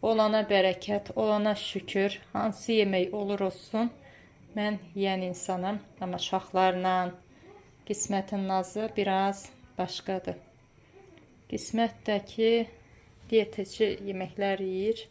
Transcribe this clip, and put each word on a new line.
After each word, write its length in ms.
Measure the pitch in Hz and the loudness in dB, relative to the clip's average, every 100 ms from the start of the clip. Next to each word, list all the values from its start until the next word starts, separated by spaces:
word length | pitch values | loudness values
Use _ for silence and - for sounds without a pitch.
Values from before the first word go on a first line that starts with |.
Olana 400 | 220 226 214 214 208 | 2 4 4 4 4
bərəkət, 680 | 202 190 180 - 208 202 - | 4 4 2 -2 -4 -2 -2
olana 380 | 220 208 214 202 | 2 2 2 0
şükür, 600 | - 196 - 196 196 196 - | -4 -6 -2 0 0 -2 -8
hansı 400 | 202 214 202 - | -4 -2 -4 0
yemək 420 | 220 202 190 180 208 | 4 4 4 0 -2
olur 240 | 202 202 190 | -2 0 0
olsun, 420 | - - 220 233 - - - - - - | -2 -6 -2 -2 -4 -20 -20 -20 -20 -12
mən 220 | 208 208 208 - | -4 -2 -2 -8
yeyən 300 | 196 196 190 185 | -2 0 0 -2
insanam. 500 | 180 - 185 185 208 - - | -4 -4 -2 -2 -4 -8 -10
Amma 200 | 185 180 | -6 -4
uşaqlarla 720 | - 190 - 190 185 180 185 185 180 180 - - - - - - - | -2 -2 0 4 4 4 2 2 0 -4 -20 -20 -20 -20 -20 -20 -8
qismətin 560 | 208 - 196 190 202 190 | -6 0 -2 -2 -2 0
nazı 420 | 190 185 208 220 220 | 0 0 -4 -4 -2
biraz 520 | 196 190 196 196 - - - - | 0 2 2 0 -10 -18 -20 -6
başqadır. 580 | 180 - - 190 180 175 - - - - - - - - - - - | -6 -6 -4 -4 -4 -10 -12 -20 -20 -20 -20 -20 -20 -20 -20 -20 -10
Qismətdəki 1000 | 220 - 220 226 226 - 208 202 - 220 233 226 - - - - - - | -10 -4 0 0 -2 -2 -2 -2 0 4 4 0 -8 -20 -20 -20 -20 2
diyetəçi 580 | 220 208 220 196 - 220 - 196 | 2 2 -4 -8 0 0 0 -6
yeməklər 560 | 190 185 - 196 196 | -6 -6 -2 0 0
yeyir. 440 | 190 185 208 226 - | -2 0 0 0 -4